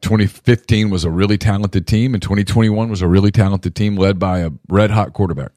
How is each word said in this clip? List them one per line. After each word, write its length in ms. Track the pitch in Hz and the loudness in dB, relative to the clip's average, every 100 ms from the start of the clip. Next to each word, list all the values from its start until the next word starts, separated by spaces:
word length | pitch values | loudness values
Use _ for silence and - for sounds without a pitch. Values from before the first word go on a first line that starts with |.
Twenty 260 | - 107 101 | 0 0 0
fifteen 640 | - - 120 - 110 107 | 0 0 0 2 0 0
was 140 | 95 | -2
a 60 | 82 | -2
really 280 | 82 101 104 | 0 0 0
talented 480 | - 98 104 98 82 | 0 -2 -2 -4 -2
team, 260 | 110 123 | 0 0
and 80 | 117 | -2
twenty 220 | - 101 | -2 -4
twenty-one 440 | 101 120 113 107 113 | 0 0 2 0 -2
was 100 | 101 | -2
a 60 | 90 | 2
really 220 | 90 101 | 4 4
talented 420 | 101 98 98 90 | 2 0 0 -4
team 220 | - 104 101 | -4 -2 0
led 220 | 95 95 | 0 0
by 220 | 95 90 | -2 -2
a 100 | 85 71 - | -4 -8 -2
red-hot 440 | 95 104 110 101 | 0 2 0 -2
quarterback. 380 | - 98 71 67 | -2 -4 -2 -10